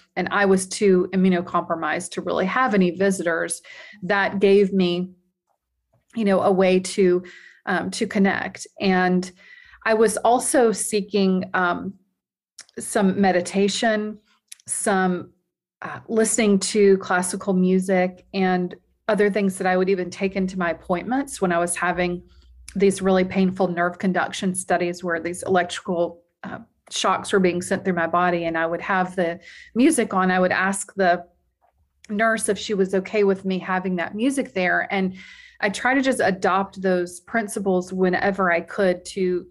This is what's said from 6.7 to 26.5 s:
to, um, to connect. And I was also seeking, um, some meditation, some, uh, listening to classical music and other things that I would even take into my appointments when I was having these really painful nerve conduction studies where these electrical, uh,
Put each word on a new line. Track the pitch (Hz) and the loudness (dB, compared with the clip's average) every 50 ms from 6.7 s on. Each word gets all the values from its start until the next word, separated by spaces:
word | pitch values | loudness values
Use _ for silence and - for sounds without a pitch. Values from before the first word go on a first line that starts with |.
| 185 185 | 4 2
to, | 185 - - - 196 180 175 180 185 - - - - - - _ - | 0 -2 -2 2 2 4 4 2 -2 -6 -20 -20 -20 -20 -20 _ -6
um, | - 180 170 165 190 | -4 -4 -4 -4 -4
to | 190 - 233 190 | -4 -4 -6 -2
connect. | - 202 196 196 - - - 190 190 - - - _ - | 2 2 2 2 2 0 -4 -8 -10 -12 -18 -18 _ -4
And | - 190 185 180 185 180 180 180 180 - - _ - - - - - - - - - | 0 0 2 2 2 2 2 0 0 -2 -10 _ -20 -20 -20 -20 -20 -20 -18 -6 0
I | - 220 | 0 2
was | 220 226 214 - - | 4 4 2 2 0
also | - 226 240 247 247 - - 285 240 226 | 2 2 2 2 2 0 2 4 4 4
seeking, | 214 - - - - 208 196 196 - 202 196 190 185 185 185 185 - | 2 0 -4 -2 -2 -4 -4 -2 0 2 2 2 2 0 -2 -2 -2
um, | 185 180 175 175 - - 190 - _ _ _ _ _ _ _ _ _ _ _ _ - - _ - - | 0 0 0 -2 -2 -6 -10 -12 _ _ _ _ _ _ _ _ _ _ _ _ -20 -20 _ -16 -14
some | - - - 226 202 190 190 196 | -10 -4 -2 2 2 2 2 2
meditation, | 196 190 175 180 175 - - 196 202 202 196 - - 226 214 214 214 214 214 208 _ _ _ _ _ - - _ _ | 2 2 2 2 0 0 0 0 0 0 0 0 0 0 0 0 -4 -6 -10 -14 _ _ _ _ _ -20 -20 _ _
some, | - - - - 226 196 185 185 185 180 175 - - _ _ _ _ _ _ _ _ _ - | -10 -10 -6 -2 0 0 2 2 0 0 -2 -6 -12 _ _ _ _ _ _ _ _ _ -18
uh, | - 160 - - - - | -16 -14 -14 -14 -10 -4
listening | 233 220 226 220 - - 226 208 202 190 | 0 0 2 2 2 2 2 4 4 2
to | 190 - - 214 202 196 196 190 | 0 0 2 4 6 6 6 4
classical | 190 - 190 180 185 185 - 196 - 208 190 | 2 0 -2 -2 0 -2 -6 -6 -4 -2 0
music | 185 185 185 185 190 185 190 190 185 180 185 185 - - _ - | 2 2 4 2 2 2 2 2 2 2 0 -2 -8 -18 _ -4
and | 196 190 185 185 180 180 180 - - _ _ _ _ - - | -2 0 2 2 0 -2 -4 -8 -12 _ _ _ _ -4 -2
other | 214 196 208 208 | 2 2 2 2
things | 196 220 202 196 185 - | 2 0 0 0 -2 -2
that | 190 | -2
I | 185 185 | 0 2
would | 185 185 185 | 2 2 0
even | 196 185 180 175 | 0 -2 -2 -6
take | 180 - 196 196 196 | -6 -4 -6 -4 -2
into | 202 190 185 190 185 | -2 -4 -4 -2 -4
my | 180 170 | -2 -2
appointments | 165 220 - - 185 175 - 208 247 269 285 277 - - | -4 -6 -4 -4 -4 -4 -2 -4 -4 -4 -4 -6 -6 -4
when | 196 180 | -2 0
I | 175 170 | 0 0
was | 175 175 - | 0 -2 -2
having | - 170 175 170 170 180 175 180 180 180 _ _ - - _ - - - - - | -4 -2 -2 -2 0 -2 -2 -4 -6 -10 _ _ -20 -20 _ -20 -20 -20 -10 -2
these | 196 196 202 190 - | 2 2 2 2 2
really | 190 196 190 185 185 | 0 2 2 2 2
painful | 185 - 196 190 185 185 - 196 175 | 0 0 0 0 0 2 0 -2 -2
nerve | 175 170 175 175 175 - | 0 0 -2 -2 -2 -2
conduction | - 190 175 175 156 - - - 208 190 180 | -2 0 0 0 -2 -4 -4 -4 -4 -4 -4
studies | 185 - - 180 170 180 175 175 175 185 | -4 -4 -2 -2 0 0 -2 -6 -6 -4
where | 175 165 165 | -4 -4 -4
these | 160 170 175 180 | -4 -6 -8 -6
electrical, | - - 190 180 175 180 - - - - 180 170 175 170 170 - _ _ _ _ - | -2 0 2 2 2 0 -4 -10 -6 -6 -2 -2 -2 -2 -4 -10 _ _ _ _ -16
uh, | - | -14